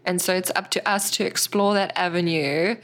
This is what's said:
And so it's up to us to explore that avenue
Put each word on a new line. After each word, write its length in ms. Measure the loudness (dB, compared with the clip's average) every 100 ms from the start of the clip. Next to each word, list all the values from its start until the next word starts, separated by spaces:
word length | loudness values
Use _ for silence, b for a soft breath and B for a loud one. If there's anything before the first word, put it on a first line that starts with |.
And 160 | -2 -2
so 140 | 0
it's 160 | 0 0 -2
up 140 | -2
to 160 | -2 0
us 220 | 0 0
to 120 | -2
explore 500 | -2 -2 -2 2 2
that 180 | 2 0 0
avenue 800 | 0 0 0 0 0 0 0 -2